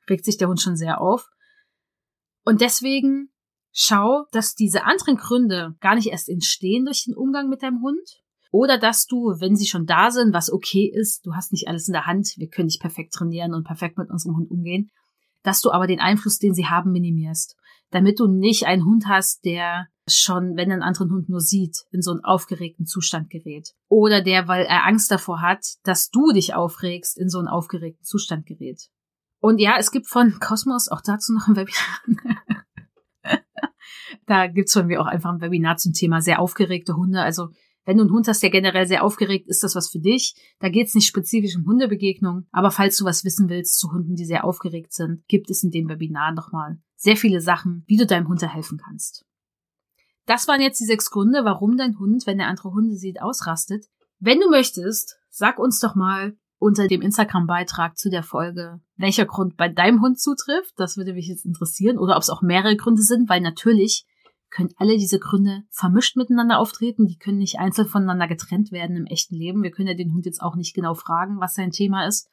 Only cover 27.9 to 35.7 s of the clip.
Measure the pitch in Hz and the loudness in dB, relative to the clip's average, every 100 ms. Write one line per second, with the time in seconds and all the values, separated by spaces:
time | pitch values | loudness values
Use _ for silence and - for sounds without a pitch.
27.9 | - - 202 - 156 156 156 127 - - | -14 -6 -6 -4 -8 -10 -14 -14 -14 -20
28.9 | _ _ _ _ _ 214 220 202 240 214 | _ _ _ _ _ 2 4 4 4 2
29.9 | 262 - 240 233 170 - 220 269 247 - | -2 0 4 4 4 -4 -2 0 -2 -2
30.9 | 156 208 208 - 220 208 196 190 - - | -4 -4 -4 -2 2 4 2 2 -4 -6
31.9 | - - - 240 - - - - - - | -6 -2 -2 0 -6 -4 -8 -8 -20 -20
32.9 | _ _ _ - - - - 285 _ - | _ _ _ -4 -4 -4 -12 -12 _ -20
33.9 | - - - - 196 180 180 190 208 175 | -20 -20 -12 0 2 2 0 2 2 2
34.9 | 156 151 170 175 175 170 175 165 | 0 -2 -2 -4 -4 -2 0 0